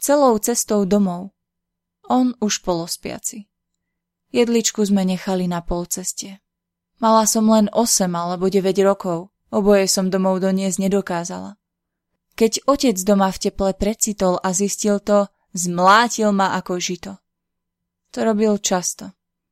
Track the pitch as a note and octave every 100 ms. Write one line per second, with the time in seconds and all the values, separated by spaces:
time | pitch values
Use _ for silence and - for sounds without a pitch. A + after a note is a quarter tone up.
0 | - D4 C4+ A3 - A#3+ - G#3 G3 G3+
1 | F#3+ F3 F#3+ _ _ _ _ _ _ _
2 | - B3 B3+ - G#3 - - E3+ E3+ -
3 | - - - A#3 G3+ _ _ _ _ _
4 | _ _ _ A#3+ A#3 A#3 A3 - G3+ G3+
5 | F#3 F#3 - F#3 F3+ F3 E3+ F3 F3 -
6 | F#3 - G3 G3 _ _ _ _ _ -
7 | A3+ A3 G#3+ A3+ A3 A3 G#3 - A#3 -
8 | F#3 E3+ F3 F3+ F#3+ F#3+ F#3 F#3+ G3 G3
9 | F#3+ E3+ F#3 _ _ A3 G3 G3+ F#3+ -
10 | F#3 F#3+ F#3+ F#3+ F#3+ F#3+ F#3+ F3+ F#3+ G3
11 | F#3+ F3 F3 F#3 F#3+ G3+ _ _ _ _
12 | _ _ _ - A3+ - - C#4+ C4 F#3+
13 | F#3 G3+ F#3+ F3+ G3+ - G3 F#3+ G3+ A3
14 | - G3+ F#3 F3+ F#3+ F3+ G3+ - G#3+ G3+
15 | - G#3 G3 _ _ F3+ F3 F3 F#3 G#3
16 | A#3+ - G#3+ G3 F#3+ F#3 - F3+ F3 F3+
17 | - F#3+ _ _ _ _ _ _ _ _
18 | _ - A3+ G#3 A3 G3+ - F#3 F3 -
19 | F#3+ - _ _ _